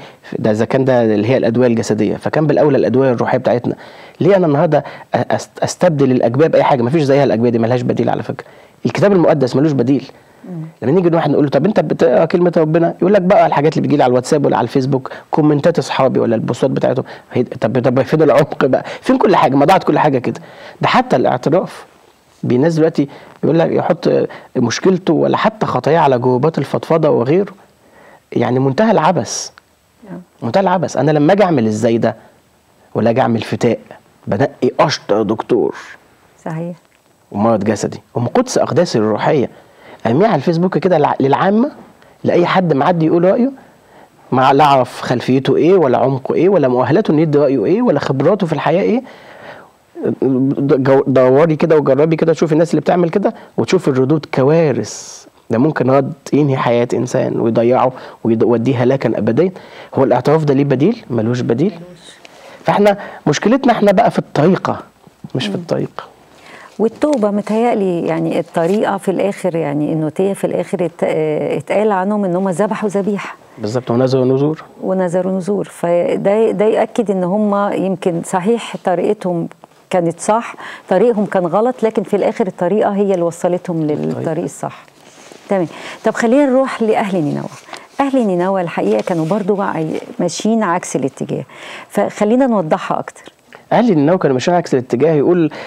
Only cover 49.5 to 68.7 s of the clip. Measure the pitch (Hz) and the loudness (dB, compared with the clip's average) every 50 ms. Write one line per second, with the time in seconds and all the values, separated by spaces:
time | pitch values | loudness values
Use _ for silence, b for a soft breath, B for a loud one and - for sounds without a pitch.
49.5 | B B B B B _ _ _ _ 349 - - 120 - - 131 135 127 135 139 | B B B B B _ _ _ _ -8 -6 -6 -4 -2 -2 0 0 0 0 0
50.5 | 139 - 143 139 151 131 131 135 135 135 - - 127 131 127 127 131 139 160 165 | 0 -2 0 0 0 2 4 4 4 4 4 2 2 4 4 6 6 4 4 2
51.5 | 156 147 - 160 160 156 143 143 131 131 151 165 165 151 170 160 160 - 175 160 | 2 0 2 2 2 2 4 2 2 2 2 2 0 0 0 0 2 0 0 0
52.5 | 160 151 175 160 - 151 139 - 175 180 170 165 - 208 196 233 B B B B | 2 2 2 2 0 0 0 0 2 2 0 0 0 0 0 -2 B B B B
53.5 | B - 113 - - 180 - 156 135 127 131 127 156 156 147 - - - 131 139 | B -4 -2 0 0 0 0 0 0 2 2 2 0 0 -2 -4 -2 0 2 2
54.5 | 156 165 165 147 120 113 110 - - - - - - - - - _ _ _ - | 2 2 2 2 0 -2 -4 -8 -12 -14 -16 -18 -20 -20 -20 -20 _ _ _ -4
55.5 | 117 113 131 156 147 - - 123 131 139 135 131 - - _ - - 135 151 143 | 0 0 2 0 0 0 0 2 2 2 2 0 -6 -12 _ -2 0 0 2 2
56.5 | 135 131 - 123 117 120 120 120 - 113 123 127 - 131 127 120 117 - 120 117 | 0 0 0 0 2 2 0 0 0 -2 -2 -2 -2 -2 -2 -2 -2 -2 -2 0
57.5 | 113 120 117 120 127 120 120 131 127 B B B B B - 117 113 113 117 101 | 2 2 2 4 4 4 2 2 0 B B B B B -2 0 0 2 2 2
58.5 | 120 113 117 131 131 117 127 120 135 135 - 120 110 - 104 113 110 127 170 190 | 2 2 0 0 0 2 2 0 0 0 0 -2 -2 -2 -2 0 0 0 0 0
59.5 | 185 B B B B B B B - - 135 117 120 127 127 147 147 160 156 143 | -2 B B B B B B B -2 0 2 2 2 2 2 2 2 2 2 2
60.5 | 135 135 143 139 135 123 143 196 240 - - - 131 117 107 113 123 123 123 135 | 2 2 2 2 2 2 2 0 0 -2 -6 -6 -4 -2 -2 -2 -2 -2 -2 -2
61.5 | 117 120 160 208 170 170 - - - B B B B B B B B B B B | -2 0 -2 -2 -4 -6 -12 -20 -20 B B B B B B B B B B B
62.5 | B B - - 202 - 202 208 196 196 B B B B - - 147 - - 208 | B B -4 -2 0 2 4 2 2 0 B B B B -2 -2 -2 0 2 2
63.5 | 247 269 - 240 226 - 214 202 196 196 - - - - - - - - 143 185 | 2 2 2 0 0 2 2 2 4 4 2 2 0 -2 -4 -2 -2 0 2 2
64.5 | 185 - - - 113 - - - _ _ _ - _ _ - - - - - 202 | 2 2 0 -4 -6 -6 -10 -16 _ _ _ -20 _ _ -14 -10 -8 -6 -6 -4
65.5 | 190 185 170 156 139 135 147 143 - - - - - _ - B B B B B | -6 -8 -6 -6 -4 -4 -4 -6 -10 -14 -18 -18 -20 _ -20 B B B B B
66.5 | B B B B B - - 226 220 - - 302 302 247 208 208 202 208 202 - | B B B B B -4 -2 -2 -2 -2 -2 0 0 0 0 0 -2 -2 -4 -2
67.5 | 208 220 233 240 233 226 196 185 175 170 - - 160 165 165 165 175 - 165 - | -2 0 0 0 0 0 0 -2 -2 -2 -2 -2 -2 -2 -2 -2 -2 -4 -4 -4
68.5 | - 175 165 165 | -2 -2 0 0